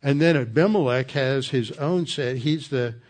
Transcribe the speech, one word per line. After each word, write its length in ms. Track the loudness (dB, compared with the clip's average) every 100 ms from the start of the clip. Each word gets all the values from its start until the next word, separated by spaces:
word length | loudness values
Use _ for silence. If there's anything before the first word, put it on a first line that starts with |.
And 180 | 0 2
then 160 | 4 2
Abimelech 760 | 0 2 2 4 2 0 -2
has 380 | -2 0 0 0
his 200 | -2 -2
own 360 | -4 -2 0 -2
set. 300 | -4 -4 -2
He's 320 | -2 -2 -2
the, 260 | -2 -2 -6 _